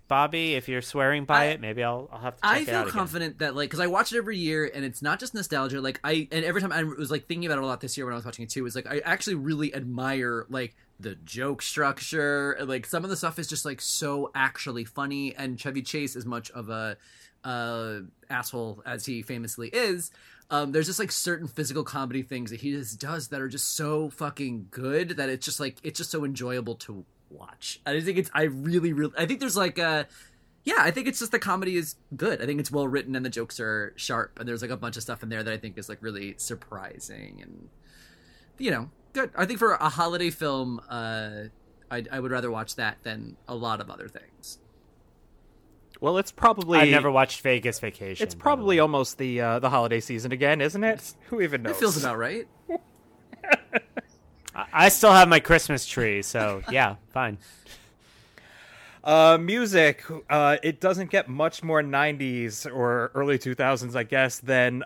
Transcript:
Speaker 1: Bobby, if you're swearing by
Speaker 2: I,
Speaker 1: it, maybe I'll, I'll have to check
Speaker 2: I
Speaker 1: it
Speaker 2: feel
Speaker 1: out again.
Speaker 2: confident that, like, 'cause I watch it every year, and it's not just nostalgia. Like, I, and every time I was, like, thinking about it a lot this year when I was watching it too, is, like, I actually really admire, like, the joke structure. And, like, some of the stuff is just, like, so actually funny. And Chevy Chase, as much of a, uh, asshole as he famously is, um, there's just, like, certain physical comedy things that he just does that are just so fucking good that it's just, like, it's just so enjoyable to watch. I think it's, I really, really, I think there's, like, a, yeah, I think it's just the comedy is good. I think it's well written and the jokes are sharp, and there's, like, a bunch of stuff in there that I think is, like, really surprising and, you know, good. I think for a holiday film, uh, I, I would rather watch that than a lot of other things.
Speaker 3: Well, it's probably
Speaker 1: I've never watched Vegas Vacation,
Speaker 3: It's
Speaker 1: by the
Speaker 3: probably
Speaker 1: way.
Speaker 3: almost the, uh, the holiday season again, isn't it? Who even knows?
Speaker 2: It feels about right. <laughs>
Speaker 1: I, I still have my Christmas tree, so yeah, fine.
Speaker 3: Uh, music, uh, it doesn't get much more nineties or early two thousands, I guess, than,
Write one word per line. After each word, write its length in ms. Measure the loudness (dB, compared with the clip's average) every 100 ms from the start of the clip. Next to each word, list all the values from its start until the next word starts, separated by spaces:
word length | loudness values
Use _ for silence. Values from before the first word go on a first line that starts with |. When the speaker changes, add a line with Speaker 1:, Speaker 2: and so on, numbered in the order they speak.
| _
Speaker 1:
Bobby, 460 | 2 2 2 0 -2
if 120 | -2
you're 140 | -6
swearing 420 | -4 2 2 2 2
by 200 | 4 4
Speaker 2:
I, 0 |
Speaker 1:
it, 160 | 0
maybe 200 | -6 -4
I'll, 260 | -2 -4 -8
I'll 80 | -10
have 160 | -10 -2
to 60 |
check 100 | 2
Speaker 2:
I 80 | 2
Speaker 1:
it 60 | 2
Speaker 2:
feel 100 | -2
Speaker 1:
out 60 |
again. 100 | -2
Speaker 2:
confident 460 | -2 -4 -4 -6 -4
that, 160 | -4 -4
like, 160 | -4
'cause 80 | -2
I 80 | 0
watch 240 | 2 0
it 40 | 0
every 200 | -2 -4
year, 320 | -2 0 -2
and 120 | -4
it's 180 | -8 -6
not 180 | -4 -4
just 140 | -4
nostalgia. 480 | -8 -4 -2 -2 -2
Like, 180 | -4 -4
I, 240 | -2 -2 -2
and 120 | -4 -2
every 160 | -2
time 100 | 0
I 100 | -2
was, 260 | -2 -4 -4
like, 160 | -4 -4
thinking 200 | -6 -2
about 120 | -2
it 40 |
a 20 | -2
lot 120 | -4
this 160 | -6 -8
year 80 | -6
when 80 |
I 40 | -8
was 80 | -10
watching 180 | -12
it 60 | -8
too, 160 | -6 -6
is, 100 | -6
like, 100 | -6
I 140 | -6 -2
actually 300 | -2 -2 -4
really 380 | -2 -2 -2
admire, 720 | -4 -6 -4 -2 -2 -2 -4 -6
like, 260 | -8 -8 -12 _ _
the 160 | -12 -12
joke 460 | -12 -6 -4 -4
structure. 920 | -4 0 0 0 -4 -2 0 0 -2
And, 160 | -4 -4
like, 180 | -6 -4
some 180 | -6 -4
of 40 |
the 60 | -4
stuff 220 | -4 -6
is 80 | -8
just, 180 | -6 -6
like, 140 | -8
so 480 | -6 -4 -2 -4 -4 0
actually 480 | 0 -2 -8 -8 -8
funny. 480 | -6 -6 -4 -6 -6
And 220 | -8 -6
Chevy 240 | -6 -6
Chase, 340 | -6 -6 -6 -6
as 100 | -8
much 260 | -8 -10
of 180 | -14 -10
a, 280 | -6 -6 -8 _ -20 -20 _
uh, 560 | -8 -6 -4 -4 -6 -8 -12 _ _
asshole 520 | -6 -6 -6 -8 -10 -10
as 200 | -10 -8
he 160 | -8
famously 480 | -8 -10 -8 -10 -6
is, 420 | -2 -2 -2 -6 -14 -20 -20 _
um, 220 | -2 0
there's 140 | 0 0
just, 140 | -2
like, 120 | -4
certain 360 | -4 -4 -4 -6
physical 360 | -6 -4 -4
comedy 380 | -6 -6 -6 -6
things 300 | -6 -8 -8
that 100 | -8
he 100 | -6
just 280 | -6 -8 -10
does 300 | -8 -8 -6
that 120 | -6
are 80 | -6
just 260 | -4 -4 -4
so 340 | -2 -2 -2
fucking 560 | -6 -8 -6 -6 -6 -10
good 400 | -8 -2 -2 -2
that 160 | -4 -4
it's 180 | -4 -4
just, 140 | -4
like, 180 | -6 -6
it's 140 | -10 -8
just 140 | -6
so 120 | -4
enjoyable 520 | -4 -4 -4 -4 -6 -8
to 280 | -10 -14 -16 _ _
watch. 520 | -20 -20 -14 -12 -8 -4
I 140 | -2
think 160 | 0 -2
it's, 120 | 0
I 100 | 2
really, 500 | 0 0 0 2 2
really, 200 | 0 -2 0
I 80 | -2
think 140 | -2
there's, 180 | -2 0
like, 200 | 0 0
a, 280 | 0 0 -4 -12 -20 _ _ _
yeah, 120 | -2 2
I 120 | 2
think 160 | 2 -4
it's 120 | -4
just 120 | -2
the 80 | -2
comedy 360 | 0 -2 0 -2
is 200 | -4 -10 _ -4
good. 260 | -2 -2
I 40 | -2
think 140 | -4
it's 120 | -2
well 160 | -2 -2
written 280 | -2 -2 -4
and 100 | -4
the 40 |
jokes 300 | -6 -8 -6
are 340 | -4 -2 -4 -8
sharp, 440 | -4 -4 -4 -8
and 80 | -8
there's, 140 | -8
like, 100 | -6
a 60 | -8
bunch 180 | -8 -10
of 60 |
stuff 200 | -10 -10
in 60 | -8
there 140 | -6
that 100 | -6
I 40 | -6
think 200 | -10 -14
is, 120 | -14
like, 120 | -12
really 340 | -10 -10 -10 -10
surprising 1000 | -10 -10 -12 -14 -14 -14 -16 -16 -16 -18
and, 280 | -18 -20 -20 -20 -20 -20 -20 -20 -20 -20 _ -6
you 100 | -2
know, 200 | -2 -4 -14 _
good. 180 | -4 -4 -2
I 100 | -2
think 140 | 2
for 140 | 2
a 160 | 4 0
holiday 400 | 2 0 0 -2
film, 520 | -2 -2 -2 -4 -6 -8
uh, 580 | -8 -6 -6 -8 -10 -14 -16 _ _ -10
I, 140 | -8 -6
I 80 | -6
would 120 | -2
rather 200 | -2 -2
watch 240 | -4 -6 -4
that 240 | -4 -4
than 340 | -10 -10 -12 -16 -12
a 80 | -8
lot 260 | -4 -4
of 80 | -6
other 180 | -14 -16
things. 520 | -16 -20 _ -20 -20 _ _ _ _ _ _ _ -20 -20 _ _ _ _ -4
Speaker 3:
Well, 160 | 0 0
it's 140 | -2
probably 460 | 4 6 6 4 8
Speaker 1:
I've 100 | 8
never 200 | 8 6
watched 300 | 6 4 2
Vegas 380 | 2 2 0 -4
Vacation, 460 | -6 -8 -10 -4 -4
Speaker 3:
It's 100 | 0
Speaker 1:
by 40 |
the 40 |
Speaker 3:
probably 320 | 2 2 4 6
Speaker 1:
way. 40 |
Speaker 3:
almost 360 | 6 4 0 -2
the, 220 | -4 0
uh, 200 | 0 2
the 100 | 4
holiday 320 | 4 4 0
season 320 | -2 -6 -4
again, 260 | 0 2 4
isn't 240 | 2 0
it? 300 | 0 -2 -6 -18 -8
Who 100 | -2
even 240 | 0 0
knows? 140 | -2 2
Speaker 2:
It 20 |
feels 180 | 2 2
about 200 | 0 -2
right. 280 | -4 -4 -10 _ -8
<laughs> 60 | -8 -8 _ _ _ _ -14 2 2 2 -6 -6 -14 -14 _ -20 _ -12
Speaker 1:
I, 120 | -10 -2
I 160 | 8 8
still 240 | 10 12
have 160 | 12 12
my 100 | 10
Christmas 460 | 8 6 6 -2 -2
tree, 360 | 0 2 2
so 400 | 0 0 0 0 0
yeah, 260 | 4 4 2 -6
fine. 260 | -4 -2 -4 -14 -20 -20 -20 -20 _ _ -20 -20 -20 -20 -20 -20 -20 -20 -8
Speaker 3:
Uh, 360 | 4 10 12 10
music, 640 | 6 2 4 6 6 6 -6 -12 0
uh, 280 | 4 6 4
it 200 | 2 0
doesn't 280 | 0 0 2
get 200 | 0 0
much 340 | 0 -2 -2
more 180 | 0 2
nineties 840 | 2 2 2 0 -4 -2 -4 -6 -8
or 460 | 0 2 2 0 -2
early 220 | 2 2
two 160 | 0 0
thousands, 400 | 2 2 -2 -4
I 80 |
guess, 360 | 0 2 2 0
than, 440 | 2 4 4 2